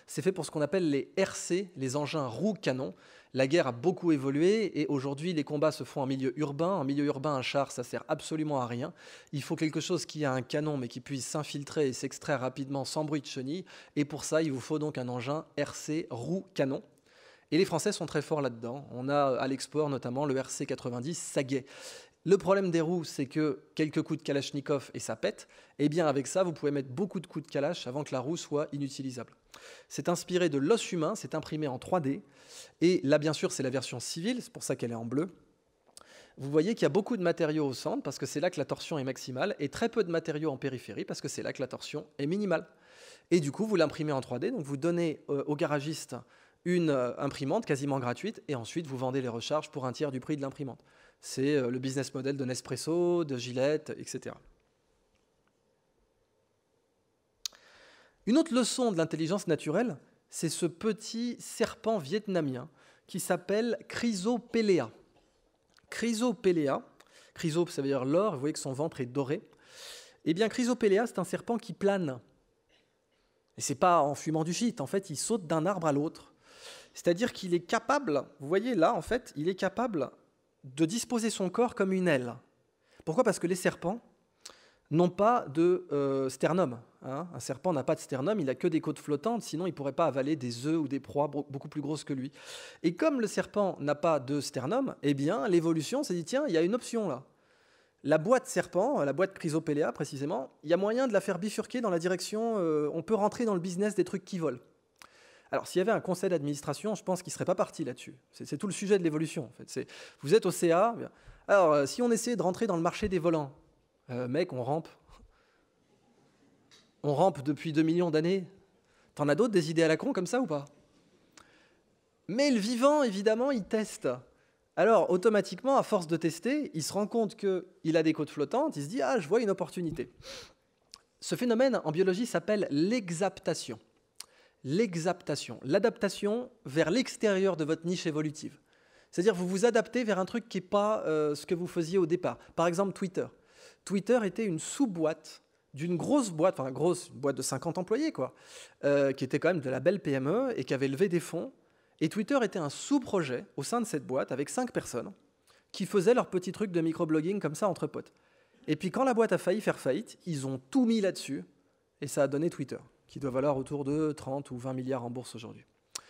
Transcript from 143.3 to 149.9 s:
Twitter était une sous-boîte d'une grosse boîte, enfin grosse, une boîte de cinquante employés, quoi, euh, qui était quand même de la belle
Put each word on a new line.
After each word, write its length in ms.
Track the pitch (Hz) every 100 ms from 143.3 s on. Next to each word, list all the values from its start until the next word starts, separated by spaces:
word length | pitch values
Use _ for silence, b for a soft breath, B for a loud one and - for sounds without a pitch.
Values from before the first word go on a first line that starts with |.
| - B B B B
Twitter 360 | - 190 185 240
était 220 | 202 202
une 160 | 220 156
sous-boîte 800 | - - 262 170 156 160 - - _ _ _
d'une 220 | 135 175 175
grosse 340 | 196 285 214
boîte, 300 | 156 180 170
enfin 100 | 131
grosse, 380 | 131 170 165 -
une 100 | 120
boîte 160 | 139
de 80 | 127
cinquante 340 | 127 131 170 170
employés, 360 | 180 233 311
quoi, 220 | - 127 B B B B _
euh, 260 | 143 143 139
qui 140 | 135
était 160 | 131 147
quand 80 | 160
même 120 | 185
de 80 | 127
la 120 | 131
belle 180 | 151